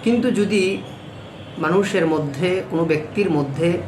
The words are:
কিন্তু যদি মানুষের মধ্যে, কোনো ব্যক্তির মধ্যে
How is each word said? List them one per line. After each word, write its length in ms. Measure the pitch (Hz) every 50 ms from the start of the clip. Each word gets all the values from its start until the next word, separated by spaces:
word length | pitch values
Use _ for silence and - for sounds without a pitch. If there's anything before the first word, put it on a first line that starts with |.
| -
কিন্তু 260 | 226 240 240 247 247
যদি 480 | 208 202 208 - 214 202 185 190 196 - - - - - - - - - - - - - - - - -
মানুষের 480 | 160 156 175 196 196 - - 190 165
মধ্যে, 560 | 160 160 151 147 143 135 135 180 180 185 185 185 -
কোনো 140 | 180 165 165
ব্যক্তির 460 | 160 156 151 151 - - 202 202 180
মধ্যে 420 | 156 147 135 135 135 139 165 170 175 - -